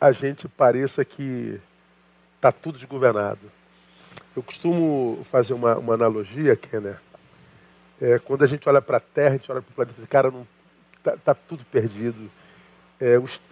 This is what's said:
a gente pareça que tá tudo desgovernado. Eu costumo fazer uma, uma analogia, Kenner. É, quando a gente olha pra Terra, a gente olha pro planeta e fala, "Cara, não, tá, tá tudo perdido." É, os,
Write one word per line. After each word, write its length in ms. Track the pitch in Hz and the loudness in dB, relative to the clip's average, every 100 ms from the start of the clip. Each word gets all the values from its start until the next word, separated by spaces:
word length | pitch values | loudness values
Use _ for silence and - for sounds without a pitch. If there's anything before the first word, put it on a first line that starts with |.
a 120 | 143 | 2
gente 340 | 123 139 139 - | 2 -2 -8 -10
pareça 580 | - 131 123 139 - | 0 2 2 -2 -4
que 560 | 139 - 135 123 113 107 - _ _ _ _ _ _ _ | -6 -6 -10 -8 -10 -12 -18 _ _ _ _ _ _ _
tá 120 | 131 | 0
tudo 240 | - 160 135 | 0 -6 -14
desgovernado. 760 | 127 135 127 104 101 - 104 _ _ _ _ _ - - - - | -12 0 0 2 -4 -8 -16 _ _ _ _ _ -20 -20 -16 -14
Eu 60 | |
costumo 760 | 123 - 170 170 160 143 123 - | -14 -6 -2 0 0 0 -2 -6
fazer 300 | - 131 117 | -2 0 0
uma, 220 | 120 120 113 | 0 0 0
uma 180 | 117 | 0
analogia, 600 | 113 117 110 98 120 151 | 0 0 0 -8 -2 0
Kenner. 440 | 113 - 110 101 95 _ - _ _ _ _ _ _ _ - | 0 -2 -10 -10 -12 _ -20 _ _ _ _ _ _ _ -4
É, 160 | 123 120 | 0 0
quando 240 | - 135 | 0 0
a 60 | 143 | 2
gente 200 | 143 - | 2 2
olha 140 | 139 | 2
pra 160 | 127 123 | 2 -2
Terra, 300 | - - 143 | -2 0 0
a 100 | 135 | 0
gente 140 | - | -6
olha 100 | 131 | -12
pro 100 | 123 | -8
planeta 180 | - 120 | -6 -6
e 20 | |
fala, 140 | 127 113 | -8 0
"Cara, 220 | 139 131 | 2 2
não, 140 | 127 120 _ _ _ _ _ | -2 -14 _ _ _ _ _
tá, 120 | - - | -6 -4
tá 180 | - | -2
tudo 300 | 139 - 160 | -2 -4 -16
perdido." 640 | 120 131 110 101 117 113 107 _ _ _ _ _ _ - | -4 -2 -2 -4 -8 -8 -16 _ _ _ _ _ _ -4
É, 180 | 123 123 | 2 2
os, 240 | 131 - _ | 2 -12 _